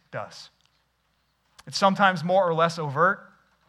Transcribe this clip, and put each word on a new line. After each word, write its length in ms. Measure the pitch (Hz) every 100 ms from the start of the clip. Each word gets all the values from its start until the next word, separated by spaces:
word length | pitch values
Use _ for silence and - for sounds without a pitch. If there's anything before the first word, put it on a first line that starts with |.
| _
does. 400 | 120 101 - - _ _ _ _ _ _ _ _ _ _ _ -
It's 120 | -
sometimes 440 | 196 196 196 185
more 240 | 165 185 175
or 60 |
less 260 | 160 165 165
overt, 540 | 151 135 180 202 - _ _ _